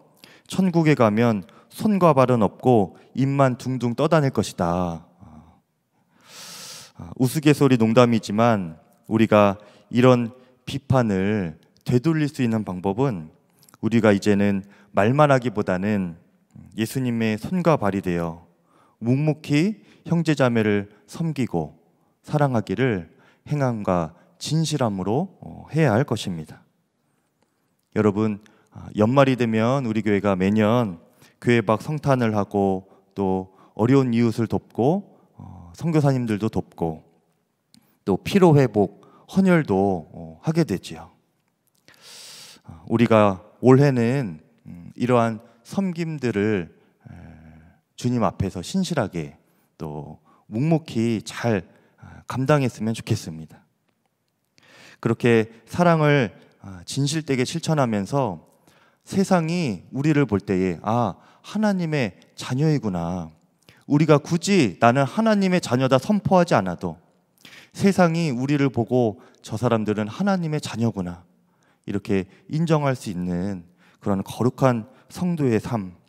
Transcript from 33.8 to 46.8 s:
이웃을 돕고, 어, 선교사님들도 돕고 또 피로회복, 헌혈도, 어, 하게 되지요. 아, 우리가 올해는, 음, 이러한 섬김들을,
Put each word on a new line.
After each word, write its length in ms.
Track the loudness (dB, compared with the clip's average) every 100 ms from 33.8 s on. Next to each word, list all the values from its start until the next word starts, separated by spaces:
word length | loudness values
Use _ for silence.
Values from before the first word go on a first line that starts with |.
| 2 2 2
이웃을 340 | 0 0 0 -4
돕고, 720 | -4 _ -2 -2 -2 -6 _ _ -20
어, 360 | -20 -20 -20 -8
선교사님들도 720 | -2 2 2 0 -2 -2 -2
돕고 560 | -4 -8 -6 -6 -8 _ _ _ _ _ _ _ _ _ _ -2
또 120 | -2
피로회복, 880 | 0 4 6 6 4 2 0 -2 -20 _ -8 0
헌혈도, 760 | 2 2 2 0 0 -2 -8
어, 260 | -16 -18 -10
하게 220 | -4 -2
되지요. 460 | -2 -4 -8 -18 -20 _ _ _ _ _ _ _ _ _ -20 -20 -20 -20 -20 -20
아, 180 | -20 -18 -4
우리가 560 | 0 4 6 4 0 -10 0
올해는, 800 | 6 6 6 2 0 -2 -4 -10 _ _ -20
음, 260 | -20 -16 -6
이러한 460 | 0 2 2 -4 -14 _
섬김들을, 1120 | -10 -6 -4 -4 -6 -4 -4 0 0 -2 -4 _